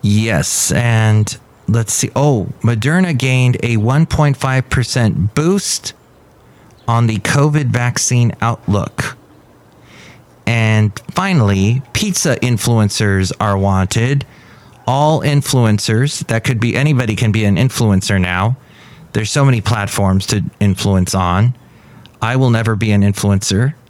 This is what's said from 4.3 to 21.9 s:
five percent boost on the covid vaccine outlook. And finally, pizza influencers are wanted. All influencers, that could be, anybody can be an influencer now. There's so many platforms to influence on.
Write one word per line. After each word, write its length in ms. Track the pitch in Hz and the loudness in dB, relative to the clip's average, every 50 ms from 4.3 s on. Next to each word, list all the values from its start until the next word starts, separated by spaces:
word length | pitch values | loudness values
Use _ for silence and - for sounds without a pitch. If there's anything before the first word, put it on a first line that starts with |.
| 135 | 0
five 340 | - - 135 131 131 123 - | 0 -2 -2 -2 -2 -2 -2
percent 640 | - 139 120 - - 135 120 107 - - 85 104 - | -2 -2 -2 -2 -2 0 0 0 0 0 -2 -2 -2
boost 600 | 147 151 170 196 202 - - - - - - - _ _ _ _ _ _ _ _ _ _ - - - - - - - - - | 0 0 0 0 0 -2 -4 -6 -6 -8 -12 -16 _ _ _ _ _ _ _ _ _ _ -20 -20 -20 -20 -20 -20 -12 -4 -2
on 180 | 117 117 117 | 0 2 2
the 120 | 113 110 101 | 2 0 -2
covid 480 | - - - 143 143 156 147 156 147 | -4 -2 0 2 2 2 2 0 0
vaccine 680 | 123 110 123 120 123 - - - - 120 123 120 117 - - | 0 -2 -2 -2 -2 -2 -4 -4 0 0 2 2 0 0 -2
outlook. 760 | - 117 117 - - - 104 101 76 - - - - - - - - _ - - _ _ _ _ _ _ _ - - - - - - - - - - _ - - _ | -4 -4 -4 -4 -4 -2 -2 -2 -2 -6 -8 -10 -10 -10 -10 -14 -20 _ -20 -20 _ _ _ _ _ _ _ -20 -20 -20 -20 -20 -20 -20 -20 -20 -20 _ -20 -10 _
And 460 | - 117 117 113 110 110 107 107 107 95 - - - | -2 0 0 2 2 2 2 2 0 0 -6 -16 -6
finally, 720 | - - 185 196 185 151 110 101 101 95 95 104 117 131 139 - - | -4 -4 -2 0 2 2 2 2 2 2 2 2 0 -2 -4 -6 -6
pizza 420 | - - 208 185 - - 160 101 - | -4 -4 -2 -2 -2 0 -2 -2 0
influencers 920 | - 127 120 104 - 120 120 113 107 104 - - 110 104 98 95 95 87 - - | 0 -2 -2 -2 0 0 2 2 2 0 0 0 0 0 0 0 0 -2 -2 -4
are 180 | 104 104 101 | -2 -2 0
wanted. 680 | 98 98 98 95 95 95 92 - 113 113 127 143 139 135 - - - - - - - - - - - - | 0 0 0 2 0 0 0 0 -2 0 0 0 -2 -4 -6 -14 -20 -20 -20 -20 -20 -20 -20 -20 -8 -4
All 340 | - 127 139 147 151 160 147 | -2 0 0 2 2 0 0
influencers, 1040 | - 151 143 143 139 - - 131 120 110 107 104 - - 110 110 131 147 - - - | 0 0 0 0 0 0 0 2 2 2 2 0 0 0 0 0 0 -2 -4 -6 -6
that 160 | - 113 113 - | -4 -4 -4 -2
could 160 | - - 113 | -2 -2 0
be, 160 | 113 117 - | -2 -2 0
anybody 400 | 117 139 151 151 123 127 110 110 | 0 0 0 0 0 0 -2 -2
can 160 | 92 120 110 | 0 0 0
be 140 | 101 110 110 | 2 2 2
an 100 | 101 98 | 2 2
influencer 640 | 82 120 127 - - 123 107 101 92 - - 101 95 | 2 0 0 0 0 0 2 2 2 0 0 0 0
now. 380 | 90 90 90 90 98 113 127 - - - - - - - - - - - - | 0 0 0 0 0 -2 -2 -4 -8 -20 -20 -20 -20 -20 -20 -20 -20 -6 -6
There's 180 | 110 110 107 | -4 -4 -2
so 140 | - 151 139 | 0 2 2
many 160 | 139 127 113 | 4 2 2
platforms 640 | 98 - 120 110 101 98 - - 101 95 92 95 95 | 0 -2 -2 -2 -2 -4 -2 -2 0 2 2 0 0
to 160 | - 110 104 80 - - _ | 0 -2 -2 -2 -4 -4 _
influence 540 | 104 101 95 - - 101 98 95 90 90 - | 0 0 0 0 0 0 2 2 0 0 0
on. 420 | 95 92 87 87 95 104 123 127 - - - - - - - | -2 0 0 2 2 2 2 0 -4 -12 -20 -20 -20 -20 -20